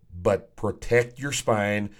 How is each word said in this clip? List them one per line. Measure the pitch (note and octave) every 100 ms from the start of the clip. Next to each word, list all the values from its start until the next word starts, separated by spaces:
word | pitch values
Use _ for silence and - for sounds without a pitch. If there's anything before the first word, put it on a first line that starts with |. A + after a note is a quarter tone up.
| -
But | F2 F2 G2 - -
protect | G#2+ - - A#2+ A#2+ -
your | C#3
spine | - - G#2+ G2+ G#2 G2+ -